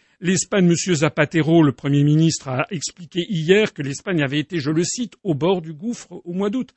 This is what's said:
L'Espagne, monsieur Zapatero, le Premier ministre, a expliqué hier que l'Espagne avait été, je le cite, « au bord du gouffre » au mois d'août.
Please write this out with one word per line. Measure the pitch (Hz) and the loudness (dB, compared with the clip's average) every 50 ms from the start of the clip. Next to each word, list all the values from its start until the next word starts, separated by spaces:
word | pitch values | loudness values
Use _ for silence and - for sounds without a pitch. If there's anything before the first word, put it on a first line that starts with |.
| _ _ _ _ | _ _ _ _
L'Espagne, | 180 170 190 170 - - - 202 180 | -2 -2 -2 -2 -2 -2 2 4 4
monsieur | 170 170 - - 185 175 | 4 4 2 0 0 0
Zapatero, | 135 160 147 - - 147 - - 160 139 156 165 170 156 | 2 0 0 2 0 0 2 2 0 2 4 6 6 6
le | 143 131 | 4 2
Premier | - - 143 143 143 143 | 0 -2 0 2 4 4
ministre, | 147 151 156 160 165 151 - - 135 | 4 4 4 4 2 0 -2 -6 -6
a | 127 127 - - | -6 -6 -6 -6
expliqué | 202 143 - - - - 175 - - 180 175 - | -8 -10 -10 -12 -14 -16 -20 -10 -8 -6 -6 -4
hier | 208 160 156 165 185 214 214 208 - | -4 -2 2 2 4 4 2 0 -2
que | - 139 | -6 -8
l'Espagne | 135 135 - - 202 185 160 143 | -6 -8 -8 -6 -4 -2 0 0
avait | 127 143 151 | 0 -2 -4
été, | 147 - 180 165 | -4 -4 -6 -6
je | 127 147 | -4 -2
le | 160 160 175 | -2 -2 -2
cite, « | - - 240 240 190 - - - | -2 -4 -6 -8 -8 -10 -8 -6
au | 196 151 | -4 -4
bord | 127 151 180 196 180 | -2 0 0 0 -2
du | 156 165 160 | -4 -8 -14
gouffre » | 143 185 240 233 - - - 175 - - | -12 -10 -10 -10 -10 -12 -18 -18 -16 -12
au | 175 175 | -8 -6
mois | 185 196 208 | -4 -4 -2
d'août. | 208 262 247 - _ | -2 -4 -6 -8 _